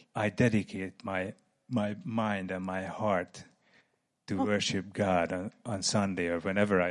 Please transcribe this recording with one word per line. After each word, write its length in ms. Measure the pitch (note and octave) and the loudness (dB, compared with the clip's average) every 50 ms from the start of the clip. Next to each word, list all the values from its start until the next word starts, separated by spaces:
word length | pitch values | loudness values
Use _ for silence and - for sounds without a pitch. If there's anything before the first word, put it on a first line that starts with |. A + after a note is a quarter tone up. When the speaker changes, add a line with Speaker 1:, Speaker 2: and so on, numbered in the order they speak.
| - _ - A2+ G#2+ | -10 _ -4 -2 -2
Speaker 1:
I 60 | G#2 G2+ - | 0 2 4
dedicate 560 | B2 A#2+ A2 G#2+ F#2+ - - G2 F#2+ F#2 - - - | 4 4 4 2 0 0 -4 -6 -6 -8 -8 -10 -8
my, 300 | G2+ F#2+ F#2 F#2 G2 - - _ _ _ _ _ - B2+ | -4 -4 -2 -4 -4 -8 -12 _ _ _ _ _ -4 -2
my 220 | A#2 G#2 G#2 G#2 G#2 - | 0 0 0 -4 -6 -8
mind 460 | - A2+ A2+ A2 G#2+ G#2 G2 F#2+ F#2 | -4 -2 0 0 0 0 -2 -2 -4
and 140 | F#2 F#2 F#2 | -4 -4 -4
my 220 | F#2 F#2 F#2+ F#2+ - - - | -4 -4 -4 -4 -6 -4 -2
heart 460 | A2+ G#2+ G2 F2 F#2 - - - - - _ _ _ _ _ _ _ _ _ _ _ _ _ _ _ - | 0 2 2 2 0 -4 -8 -18 -20 -20 _ _ _ _ _ _ _ _ _ _ _ _ _ _ _ -4
to 140 | G#2 G2 - | -2 0 2
Speaker 2:
O- 40 | |
Speaker 1:
worship 400 | G#2+ G#2 G2+ F#2+ - - G2 F2+ G2+ - | 2 2 2 2 0 -2 -2 -4 -4 -2
God 440 | - G#2 F#2+ F#2 F2 E2 D#2+ F2+ F2+ | 0 2 4 4 4 2 2 0 -4
on, 100 | F#2 A2 - _ - A#2+ A2+ | -6 -8 -10 _ -8 -6 -6
on 80 | G2 F#2 | -4 -2
Sunday 480 | - - A2 G2+ G2 F#2+ F2 F2 E2+ | 0 2 2 2 0 0 0 0 0
or 120 | E2+ E2+ - | 0 -2 -2
whenever 360 | G2+ F#2+ G2+ G#2 G#2 G2+ F#2 F2 F2 | 0 2 2 4 4 4 4 4 2